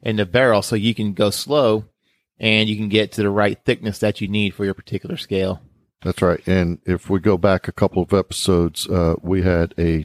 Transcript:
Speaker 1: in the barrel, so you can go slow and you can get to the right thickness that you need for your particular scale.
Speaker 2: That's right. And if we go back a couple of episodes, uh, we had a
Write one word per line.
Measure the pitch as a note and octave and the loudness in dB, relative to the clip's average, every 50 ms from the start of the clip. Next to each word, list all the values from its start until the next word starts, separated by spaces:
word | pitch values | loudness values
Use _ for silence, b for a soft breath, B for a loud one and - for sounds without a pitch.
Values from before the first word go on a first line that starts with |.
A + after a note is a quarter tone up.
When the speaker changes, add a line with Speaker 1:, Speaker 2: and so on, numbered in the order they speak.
Speaker 1:
in | b A2+ A2 | b -4 -2
the | G#2+ G2+ | -2 -2
barrel, | F2+ F2 B2 C3+ B2 A2 G2+ | 0 2 2 4 4 4 2
so | G2 - A#2+ | 2 0 -2
you | G#2+ G2 A#2 A2 | 0 0 0 -2
can | - G#2+ G#2 F#2+ | 0 -4 -4 -2
go | - G#2 G2+ | 0 0 0
slow | - - - C#3 C#3+ D3+ C3+ A2+ G#2+ G#2+ G#2 - _ _ _ _ _ _ _ _ _ - | 0 -4 -4 -2 0 2 2 2 2 0 -2 -8 _ _ _ _ _ _ _ _ _ -4
and | - A2 A2 G#2+ G#2+ G#2+ | 0 2 2 2 2 0
you | G#2+ | -2
can | G#2 A2 G2+ | -4 -4 0
get | G2+ G#2+ G#2+ - | 2 0 0 0
to | - - | -2 -2
the | G#2 G2+ | 0 0
right | G2 G#2 G#2 G#2 - - - | 2 2 0 0 0 -2 -2
thickness | - B2+ - G#2+ A2 G2 - | -2 -2 -2 -2 -8 -6 -2
that | A2 G#2 G2+ - | -2 -2 -2 -2
you | A2 F#2+ | -6 -4
need | G2+ G#2+ G#2 G2 - | -2 -2 -2 -2 -4
for | - G2+ | -4 -4
your | G2 F#2+ | -4 -4
particular | - - - - F#2+ - E2+ F#2 | -6 -10 -10 -10 -8 -8 -8 -10
scale. | - - - G2+ F#2+ F#2+ F#2+ F#2 - - _ _ _ _ _ _ _ | -10 -8 -4 -4 -2 -2 -2 -4 -6 -10 _ _ _ _ _ _ _
Speaker 2:
That's | - F2 F#2 - | -6 -6 -2 0
right. | G2 F2+ E2+ - - | 2 0 0 0 0
And | - F#2 F#2 F2+ E2+ E2+ - - | 0 2 2 2 0 -2 -6 -4
if | - F2+ E2+ - - | -4 -4 -4 -2 -2
we | G2 F#2+ | -2 0
go | D#2+ G#2+ G2 F2 | 2 2 2 2
back | F2+ G2+ F#2+ F2+ - | 2 2 2 2 -2
a | - | -6
couple | - - G#2 F#2 - F#2 | -4 -2 -2 0 0 0
of | F2 - | 0 2
episodes, | G2+ G2 F#2 - - - - - F#2 F2 F2 E2 D2 - - - | 2 0 0 -2 -6 -4 0 2 2 4 2 0 -2 -6 -6 -2
uh, | F#2 F2+ E2+ E2 E2 - | 0 2 2 2 0 0
we | - F2 F#2+ F#2+ | -2 -2 -2 0
had | F2+ F#2 F2 E2+ E2+ E2 - - | 2 2 2 2 0 -2 -2 -2
a | E2+ E2 E2 D#2 | 0 0 0 0